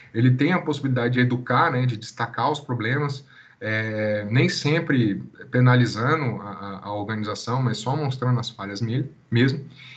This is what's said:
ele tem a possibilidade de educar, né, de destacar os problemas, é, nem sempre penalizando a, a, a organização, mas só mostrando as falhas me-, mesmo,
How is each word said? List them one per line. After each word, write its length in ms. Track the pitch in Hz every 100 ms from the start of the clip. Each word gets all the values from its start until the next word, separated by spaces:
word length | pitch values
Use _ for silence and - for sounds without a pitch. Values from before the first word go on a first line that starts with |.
| -
ele 180 | - 127
tem 200 | 127 151
a 80 | 180
possibilidade 540 | 156 139 135 123 120
de 80 | 123
educar, 500 | 123 123 - 127 165
né, 140 | 127 127
de 100 | 107
destacar 560 | - - 110 - 131
os 80 | 147
problemas, 640 | - 113 110 143 143 - - - - _ 110
é, 640 | 110 110 107 107 104 101
nem 200 | 123 180
sempre 720 | - 143 165 160 131 107 95 - - -
penalizando 920 | 127 123 123 113 104 127 160 123 98
a, 80 | 101
a, 300 | 98 101 95 101
a 60 |
organização, 680 | 104 101 107 107 101 117 131
mas 140 | 120 104
só 180 | 127 151
mostrando 420 | 143 - 123 123
as 120 | -
falhas 320 | - 101 98
me-, 280 | 110 131 143 - -
mesmo, 340 | 113 135 - - - -